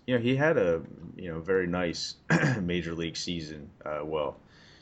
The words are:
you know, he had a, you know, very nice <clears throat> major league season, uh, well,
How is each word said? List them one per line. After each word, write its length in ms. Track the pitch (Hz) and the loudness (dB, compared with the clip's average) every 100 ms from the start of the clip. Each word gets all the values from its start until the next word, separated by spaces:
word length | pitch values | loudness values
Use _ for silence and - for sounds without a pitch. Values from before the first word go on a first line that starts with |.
| - | 0
you 100 | 123 | 2
know, 40 | |
he 140 | 120 | 2
had 220 | 131 156 143 | 4 4 4
a, 260 | 87 82 69 - 85 - | 4 2 -2 -14 -16 -12
you 160 | 90 | -8
know, 60 | 82 | -6
very 300 | 82 95 87 | 2 2 4
nice 480 | 90 87 78 - - - | 2 0 -2 -8 -10 0
<clears throat> 320 | 165 147 110 | 2 4 2
major 320 | 87 87 82 | 0 0 -2
league 240 | 82 82 - | -4 -4 -4
season, 540 | 90 85 76 76 73 - | -4 -4 -6 -12 -14 -12
uh, 160 | 76 76 | -6 -4
well, 340 | 76 78 69 - - - - - | -2 -2 -2 -4 -20 -20 -20 -20